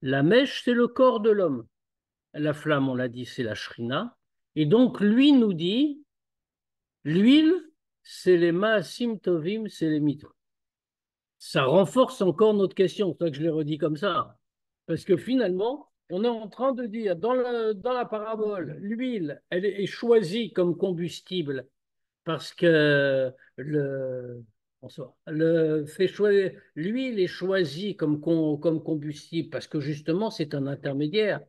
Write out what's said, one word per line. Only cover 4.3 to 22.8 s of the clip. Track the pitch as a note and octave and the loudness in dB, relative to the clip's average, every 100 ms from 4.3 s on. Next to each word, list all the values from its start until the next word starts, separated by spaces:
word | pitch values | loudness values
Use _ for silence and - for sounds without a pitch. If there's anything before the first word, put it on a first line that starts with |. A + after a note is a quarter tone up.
| _ _ | _ _
Et | - | -2
donc, | D3+ G#3 B3+ - | 2 6 4 4
lui | G#3 A3+ C#4 | 2 6 6
nous | C#4 A3 | 6 4
dit, | F3 E3+ A3 D4 C#4+ _ _ _ _ _ _ _ _ _ _ | 2 -2 0 0 -2 _ _ _ _ _ _ _ _ _ _
l'huile, | C#3+ E3 G#3+ C#4+ D#4 F4+ D#4 _ _ _ | -2 2 6 6 6 2 -2 _ _ _
c'est | - - - F3+ | -20 -6 2 4
les | E3+ | 4
Maasim | E3+ G#3 A3 D3+ - A#3+ G#3+ | 2 2 2 -2 -4 -4 -4
Tovim, | - F3 D#3 G#3+ G#3+ | -2 -2 -2 -4 -6
c'est | - D#3+ | -4 -2
les | D#3 | 0
mitzvot. | D3 C#3 - _ _ _ _ _ _ _ _ _ _ _ | 0 -2 -8 _ _ _ _ _ _ _ _ _ _ _
Ça | - E3+ | -6 -2
renforce | C3 D#3+ G3 B3+ B3+ - | 2 4 4 2 0 2
encore | F#3+ D#3+ A3 | -2 4 4
notre | G#3 F#3+ | 4 0
question, | - F#3 - G3 | 0 -2 0 -4
c'est | D3+ | -2
pour | E3+ | -4
ça | |
que | C3+ | -2
je | |
l'ai | E3 | -4
redit | D#3 D3 D3+ | -2 -4 -2
comme | D#3 D3+ | -2 -2
ça. | G3+ E3 - _ _ _ _ _ - | -2 -2 -6 _ _ _ _ _ -8
Parce | D#3+ | -8
que | - F3 | 0 0
finalement, | - C4 G#3+ F#3 G#3+ C#4+ - _ _ | 2 0 0 0 -2 -4 -12 _ _
on | F3+ | -4
est | A#3 | -2
en | A#3 G#3+ | -4 -8
train | - C4 | -4 -2
de | B3 B3 | -2 -6
dire, | G#3+ G#3+ E3+ | -6 -4 -2
dans | G#3+ | 0
le, | B3+ B3 A#3+ A3 | 0 0 -2 -2
dans | G#3 A#3+ | -2 -4
la | B3 A#3+ | -4 -4
parabole, | G#3+ G#3+ A3 G#3+ G3+ D3+ D3+ | -6 -6 -4 -4 -4 -8 -10
l'huile, | G3 A3+ B3+ A#3 D#3 C#3 _ | -8 -6 -4 -4 -6 -8 _
elle | F3 G3+ | -4 -2
est | G3 G3 | -4 -6
choisie | - A#3+ A#3 F3+ G#3 A3 | -4 2 2 2 -4 -4
comme | - F3 D#3+ | 0 0 0
combustible | F#3+ F3 E3+ - _ F#3 D3 C3+ B2 _ _ _ _ _ | -2 -2 -6 -8 _ -6 -4 -6 -10 _ _ _ _ _
parce | - D#3+ - | -8 -8 -8
que | - F3 D#3+ | 0 4 6